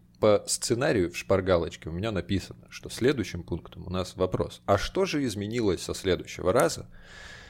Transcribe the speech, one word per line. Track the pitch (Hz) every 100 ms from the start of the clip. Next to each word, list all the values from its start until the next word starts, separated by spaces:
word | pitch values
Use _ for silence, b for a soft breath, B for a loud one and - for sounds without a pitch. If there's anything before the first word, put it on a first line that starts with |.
| _ _
по | 107 104 -
сценарию | - - 117 147 127 85
в | -
шпаргалочке | - 95 92 87 82 - -
у |
меня | 85 110
написано, | 98 - 95 - - -
что | - -
следующим | - 120 151 90 87
пунктом | 85 82 - - 85
у |
нас | 92 90 -
вопрос. | 92 - 85 - -
А | 101
что | - -
же | 190 160
изменилось | 131 98 101 117 107 82
со | -
следующего | 82 95 85 - - 82
раза? | 107 160 - - b b b b b b